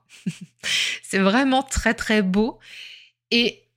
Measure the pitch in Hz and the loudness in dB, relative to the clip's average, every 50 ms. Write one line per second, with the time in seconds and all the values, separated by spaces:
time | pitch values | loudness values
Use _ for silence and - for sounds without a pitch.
0 | _ _ - - - 180 - - 175 - _ _ - - - - - - - - | _ _ -20 -12 -10 -10 -10 -10 -12 -20 _ _ -6 -2 -2 -2 -2 -2 -6 -8
1 | - - - 196 190 196 208 254 277 269 254 269 269 - - - - 220 233 - | -6 -2 0 2 2 4 4 2 2 2 2 0 0 -2 -4 -2 0 0 0 0
2 | - - 214 214 196 185 185 208 220 277 - - - - - - - - - - | 0 0 2 2 2 2 2 2 0 0 -4 -8 -16 -20 -20 -20 -20 -20 -20 -20
3 | - _ _ _ _ - 233 233 240 - - - _ _ _ | -20 _ _ _ _ 0 2 2 2 0 -2 -8 _ _ _